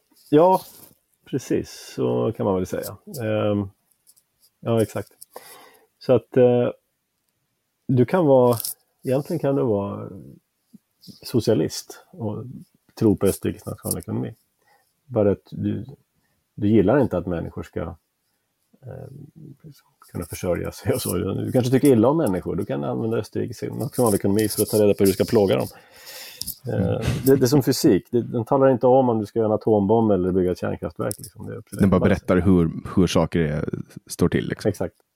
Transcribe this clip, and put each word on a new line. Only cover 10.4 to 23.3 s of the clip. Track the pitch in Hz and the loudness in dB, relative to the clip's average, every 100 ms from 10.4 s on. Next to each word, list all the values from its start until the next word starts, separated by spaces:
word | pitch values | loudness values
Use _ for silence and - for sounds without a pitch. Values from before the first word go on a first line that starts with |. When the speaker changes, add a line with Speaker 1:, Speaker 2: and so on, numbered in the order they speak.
| _ _ _ - _ _ - - | _ _ _ -20 _ _ -20 -20
Speaker 1:
socialist | - 123 113 107 78 - - - _ | -4 -2 2 0 0 -6 -14 -20 _
och | 185 110 107 117 - - _ _ - | -12 -8 -8 -12 -16 -20 _ _ 0
tro | 113 95 | 2 4
på | 101 | 0
österrikisk | - 101 95 - | -2 -4 -8 -10
nationalekonomi. | 101 101 95 87 110 123 113 _ _ _ _ _ _ _ | -12 -10 -8 -6 -6 -8 -12 _ _ _ _ _ _ _
Bara | 120 101 | 0 2
att | 95 _ | 0 _
du, | - 104 104 113 139 _ _ _ _ _ - | -8 -6 -6 -8 -16 _ _ _ _ _ -4
du | 101 | 2
gillar | 110 92 139 | 4 6 4
inte | 117 90 | 2 -2
att | 87 | -4
människor | 85 87 - | -6 -6 -12
ska, | 85 - | -12 -10
eh, | 85 90 _ _ _ _ _ _ _ _ 131 - - - 147 - 156 135 156 143 _ _ _ | -10 -10 _ _ _ _ _ _ _ _ -20 -18 -18 -18 -20 -20 -20 -20 -20 -20 _ _ _
kunna | - 87 | -12 -12
försörja | - 92 87 87 | -8 -4 -4 -6
sig | - - | -8 -6
och | 127 | -4
så. | 104 92 | -4 -4
Du | 95 104 107 | -4 -6 -2
kanske | 131 123 | -2 2
tycker | 127 143 | 2 4
illa | 123 110 | 4 4
om | 156 | 2
människor, | 139 90 85 - | -2 -4 -4 -6
du | 104 | -6
kan | 139 | -6
använda | 139 123 117 113 | -6 -6 -4 -4
österrikisk | 107 | -6